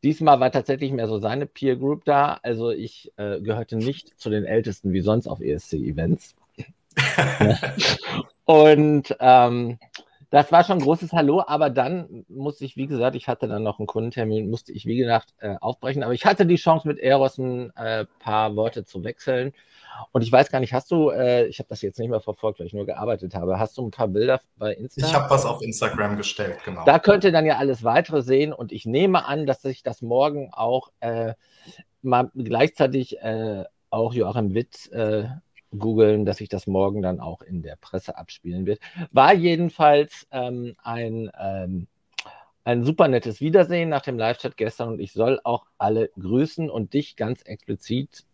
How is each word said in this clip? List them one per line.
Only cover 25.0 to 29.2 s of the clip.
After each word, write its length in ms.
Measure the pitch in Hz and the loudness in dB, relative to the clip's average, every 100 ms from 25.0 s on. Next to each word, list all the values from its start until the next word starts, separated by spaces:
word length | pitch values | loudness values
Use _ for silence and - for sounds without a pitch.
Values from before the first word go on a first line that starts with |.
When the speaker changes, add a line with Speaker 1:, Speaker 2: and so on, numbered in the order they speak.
| 135 | -2
Speaker 2:
Ich 60 | |
hab 160 | 147 139 | 0 2
was 160 | 135 120 | 0 0
auf 160 | 117 | -6
Instagram 540 | 110 110 113 - 104 104 | -6 -4 -4 -2 -2 -2
gestellt, 420 | 101 - 95 87 | -6 -6 -8 -8
genau. 200 | - 90 | -12 0
Speaker 1:
Da 140 | - 156 | 4 4
könnt 240 | - 202 | 6 4
ihr 80 | 190 | 6
dann 160 | 165 156 | 4 2
ja 120 | 131 | 2
alles 260 | 139 120 | 0 0
Weitere 380 | 117 127 175 151 | 2 2 2 -2
sehen. 300 | 127 131 151 | 2 2 2
Und 200 | 135 117 | -4 -12
ich 140 | 101 113 | -10 -4
nehme 400 | 127 190 180 | 0 2 2